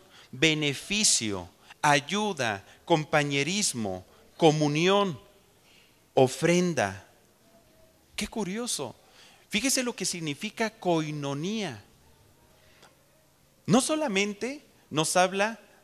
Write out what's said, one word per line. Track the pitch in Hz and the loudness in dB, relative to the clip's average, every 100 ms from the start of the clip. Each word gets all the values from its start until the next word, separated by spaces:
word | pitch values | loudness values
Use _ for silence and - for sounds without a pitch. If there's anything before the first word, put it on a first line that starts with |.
| - - - | -20 -20 -14
beneficio, | 127 160 151 147 135 - 208 202 - 110 95 87 _ - - | 2 2 2 -2 -4 -6 0 2 2 -2 -4 -8 _ -20 -2
ayuda, | 151 143 135 202 214 151 117 98 - - | 2 2 2 -4 -2 -2 -4 -4 -10 -12
compañerismo, | - 160 147 151 143 139 143 202 - 120 104 92 - - _ - | 2 2 4 0 2 -2 -2 -2 -2 -2 -6 -6 -12 -20 _ 4
comunión, | 165 151 147 151 180 202 196 143 - _ _ _ _ - _ _ _ | 4 6 2 2 2 2 0 -4 -16 _ _ _ _ -20 _ _ _
ofrenda. | 139 131 - 165 175 180 135 101 95 - _ _ _ _ _ _ _ _ _ _ | 4 4 4 2 2 2 0 -2 -4 -16 _ _ _ _ _ _ _ _ _ _
Qué | - 214 | -10 -8
curioso. | 226 180 214 240 - 120 - _ - - - - | -6 -6 -6 -6 -6 -8 -12 _ -20 -20 -20 -4
Fíjese | 208 262 262 | -2 0 0
lo | 240 - | -2 -4
que | |
significa | 180 180 160 139 214 - 220 | -6 -4 -6 -6 -8 -4 -6
coinonía. | - 180 165 156 151 143 139 180 220 175 107 - _ _ _ _ _ _ _ _ _ - _ _ _ _ _ _ _ - | -2 0 0 0 -4 -6 -4 -4 -4 -6 -10 -18 _ _ _ _ _ _ _ _ _ -20 _ _ _ _ _ _ _ 2
No | 233 | 2
solamente | 294 311 294 190 208 202 233 294 _ _ - | 2 -2 0 0 -2 -4 -8 -8 _ _ -6
nos | 143 160 180 | -2 0 2
habla | 185 196 214 220 - _ | 2 2 -2 -4 -18 _